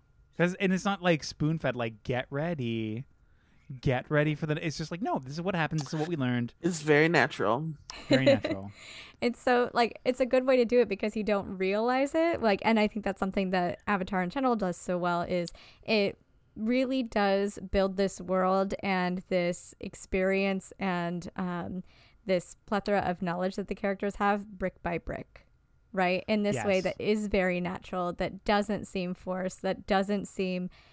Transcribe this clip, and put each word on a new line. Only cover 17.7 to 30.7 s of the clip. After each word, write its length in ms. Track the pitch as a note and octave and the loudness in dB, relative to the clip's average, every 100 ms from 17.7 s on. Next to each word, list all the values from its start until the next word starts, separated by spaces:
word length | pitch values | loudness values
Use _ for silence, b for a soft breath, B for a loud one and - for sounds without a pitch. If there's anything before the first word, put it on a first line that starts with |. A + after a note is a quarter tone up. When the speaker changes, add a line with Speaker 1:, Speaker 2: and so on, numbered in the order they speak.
| G3+ G3 F#3+ | 2 2 2
Speaker 3:
this 240 | G3 - | -2 -2
world 540 | F3+ F#3 F#3 F#3+ G3 - | -2 2 4 2 0 -2
and 400 | G3 F#3 F3+ F#3 - | -2 0 0 -2 -2
this 440 | F#3 F3 F3+ - - | 0 0 -2 -8 -10
experience 960 | F#3+ - - F#3+ F#3+ F#3+ G3 F#3+ - - | -12 -12 -4 0 2 2 0 -2 -6 -6
and, 520 | G3 F3 E3+ F3 E3+ - | -4 -2 -2 -6 -6 -6
um, 480 | F3+ F3 - F3+ b b b - F#3+ | -4 -4 -6 -10 b b b -8 0
this 300 | F3+ - - - | 0 -2 -12 -4
plethora 320 | G3+ G#3 G3 | -2 0 0
of 220 | - F3 | 0 -2
knowledge 340 | F3+ F3 F#3+ G3+ | -4 -2 -4 -4
that 120 | F#3+ | -8
the 60 | |
characters 420 | F#3+ G3+ G3 G3+ - | -4 -4 -2 -4 0
have 420 | G3+ G3+ G#3+ F#3+ | 0 0 -4 -6
brick 240 | F#3 - | -6 -6
by 160 | F3 E3 | -6 -4
brick, 480 | - - - - _ _ _ _ _ | -6 -10 -12 -20 _ _ _ _ _
right? 300 | F#3+ F3+ F#3 - | 0 0 0 0
In 140 | G#3+ | 0
this 200 | G3+ A#2+ | 2 0
way 120 | G#3 F#3+ | 2 2
Speaker 1:
Yes. 80 | |
Speaker 3:
that 120 | F3 - | 0 -2
is 300 | G3 G#3+ G#3 | 0 0 0
very 340 | G3 F#3 F3+ | 2 2 0
natural, 500 | F3 F#3+ - F#3 F3 | -4 -8 -6 -4 -4
that 300 | F3 F3 F#3+ | -4 -6 -4
doesn't 420 | - G#3 G#3 G3 F#3+ | 0 0 0 -4 -4
seem 280 | G3 F3 | -4 -4
forced, 480 | F#3 F#3 F#3 F#3 - | -6 -6 -6 -6 -4
that 240 | F#3+ F3+ - | -4 -4 0
doesn't 420 | G3 G3 G3+ F#3 | 0 2 -2 -4
seem 400 | - F#3 F3+ F3+ | -4 -4 -4 -6